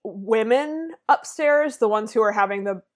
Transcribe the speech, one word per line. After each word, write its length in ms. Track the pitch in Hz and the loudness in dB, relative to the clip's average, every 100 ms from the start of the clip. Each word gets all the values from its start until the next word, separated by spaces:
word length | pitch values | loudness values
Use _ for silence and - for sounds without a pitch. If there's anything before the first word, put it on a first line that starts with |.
women 880 | 208 196 196 220 220 254 302 311 330 330 - | -14 -10 -2 0 2 2 0 -6 -10 -4 0
upstairs, 680 | - - - 294 294 302 247 | 0 0 -2 2 2 0 0
the 120 | 220 | 0
ones 240 | 214 214 | 0 -2
who 80 | 233 | 0
are 100 | 208 | 2
having 320 | 208 196 202 | 2 0 0
the 180 | 202 185 - | -4 -6 -10